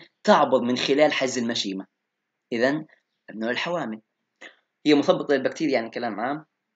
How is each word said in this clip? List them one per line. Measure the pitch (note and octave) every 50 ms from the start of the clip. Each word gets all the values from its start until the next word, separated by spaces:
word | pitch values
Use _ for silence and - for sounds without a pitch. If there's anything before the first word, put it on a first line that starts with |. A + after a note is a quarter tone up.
| - _ _ _ _
تعبر | - - E3 D3 B2+ B2+ B2+
من | A#2+ A#2+ B2 B2
خلال | - - C3+ C#3+ D3+ D3 C#3+
حز | - C#3 B2+ B2+ B2+
المشيمة. | A#2+ A#2 A#2 - - G2+ F#2+ F#2+ - - _ _ _ _ _ _ _ _ _ _ _ _ A#2+
إذن | A2+ A#2+ C3+ C#3+ D#3 D#3 - _ _ _ _ _ _ _ - -
ممنوع | G#2+ A2+ A#2
الحوامل. | B2 A#2+ - E3 F3 E3+ C#3 A2+ A2 A2 - _ _ _ _ _ _ _ - - - _ _ _ _ _ _
هي | D3 D3
مثبطة | C#3+ C#3+ - - - D3+ - C#3+
للبكتيريا، | C3+ B2+ B2+ B2+ - E3 D3 C3
يعني | A#2+ A2+ A2+
كلام | - A#2+ A#2 A#2+ G2+ F#2+
عام. | A#2 C3 C#3+ D#3 D#3 _ _ _ _ _ _